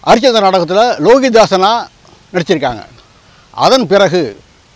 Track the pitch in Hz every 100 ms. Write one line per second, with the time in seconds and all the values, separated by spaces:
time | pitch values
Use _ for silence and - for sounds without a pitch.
0 | - 226 262 226 196 190 165 190 240 196
1 | 165 262 262 226 190 190 190 233 175 _
2 | _ _ _ 185 170 160 131 113 - -
3 | _ _ _ _ _ - 151 262 185 196
4 | 190 180 131 98 _ _ _